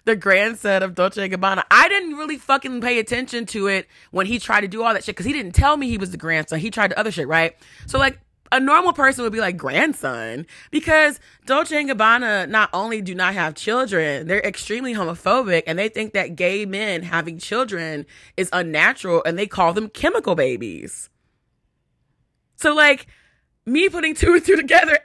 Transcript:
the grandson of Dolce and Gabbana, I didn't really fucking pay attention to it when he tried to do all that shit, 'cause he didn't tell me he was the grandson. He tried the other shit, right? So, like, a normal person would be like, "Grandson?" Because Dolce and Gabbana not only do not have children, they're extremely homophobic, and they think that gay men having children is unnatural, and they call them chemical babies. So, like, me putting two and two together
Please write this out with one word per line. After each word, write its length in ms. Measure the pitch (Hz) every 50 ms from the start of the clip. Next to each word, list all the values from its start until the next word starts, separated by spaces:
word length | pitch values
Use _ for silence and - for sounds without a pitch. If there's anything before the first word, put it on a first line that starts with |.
| _
the 120 | 226 226
grandson 680 | 180 - 196 185 196 208 226 226 - - 202 196 185 190
of 120 | 190 170
Dolce 280 | 180 180 190 - 190 196
and 100 | 190 190
Gabbana, 300 | 185 190 190 190 180 - -
I 160 | 202 240 311
didn't 280 | 359 403 403 359 320 294
really 220 | 294 311 302 302
fucking 440 | 247 - - 269 277 - 262 254 240
pay 180 | 226 247 240 226
attention 460 | 220 - 240 240 262 - 247 233 220
to 200 | - - 208 196
it 200 | 202 196 185 - - _ - - _
when 140 | - 185 185
he 140 | 208 240 214
tried 220 | - - 214 208
to 60 | 202
do 160 | 185 208 226 233
all 100 | 233 214
that 100 | - -
shit, 100 | 214 -
'cause 100 | - 180
he 60 | 262
didn't 220 | 302 285 202 175 -
tell 240 | - 269 294 302
me 100 | 294 269
he 100 | 240 226
was 140 | 196 196 180
the 60 | 180
grandson. 420 | 160 165 165 160 156 151 - 160 156
He 120 | 180 226
tried 200 | - 226 202 196
the 80 | - -
other 120 | 214 220
shit, 160 | 170 170 135
right? 280 | 135 160 165 160 165 - _ _ _ - - -
So, 140 | - - 269
like, 200 | 277 269 262 - _ _ _ _ _ _
a 80 | 247 262
normal 340 | 269 277 302 339 370 349 -
person 300 | 294 269 269 269 254 240
would 100 | 220 214
be 60 | 226
like, 180 | 214 180 160
"Grandson?" 880 | 131 139 131 139 165 302 320 - - - 131 123 117 113 113 113 139 165 - - - - -
Because 480 | 285 302 - 330 311 311 302 294 294 - - _ _ _ _
Dolce 300 | - 269 302 339 - 311 294
and 100 | 285 269
Gabbana 600 | 247 208 220 226 233 247 247 220 208 190 175 156
not 200 | 214 220 208 - -
only 280 | 185 208 233 226 214
do 140 | 185 190 180
not 180 | 185 185 185 196
have 220 | 190 160 156 147
children, 720 | - - 214 226 254 262 202 196 165 160 147 143 135 160
they're 120 | 165 190 208
extremely 540 | - 202 185 - - - 214 247 262 247 226
homophobic, 680 | 208 180 160 170 - - 190 226 262 247 190 175 165 -
and 120 | 165 165 180
they 80 | 208
think 260 | 220 - 214 220 214 -
that 220 | 196 156 139 170
gay 300 | 160 180 180 196 208 208
men 380 | 190 190 202 220 208 180 165 175
having 340 | 175 165 165 156 170 160
children 680 | 175 - - 208 247 262 214 196 170 160 160 156 143 139 - - - - - _
is 120 | 185 185 -
unnatural, 720 | - 185 175 165 151 151 180 226 262 - - 180 170 165 -
and 160 | 165 170 190
they 80 | 214
call 260 | 202 - 196 175 170 175
them 140 | 214 220
chemical 480 | 208 - - 285 330 427 453 - 214 170
babies. 760 | 160 131 131 123 - 117 101 82 - - - - - - - _ _ _ _ _ _ _ _ _ _ _ _ _ _ _ _ _ _ _ _ _ _ _ _ _ _ _ _ _
So, 180 | - - 302 302
like, 340 | 302 294 294 269 - - - _ _ _ _ _ _ _ _ _ _ _
me 240 | 226 254 320 381 370
putting 240 | - 349 330 311 311
two 220 | - - 339 349
and 100 | 349 -
two 100 | 359 392
together 420 | 320 285 277 330 359 339 320 294 -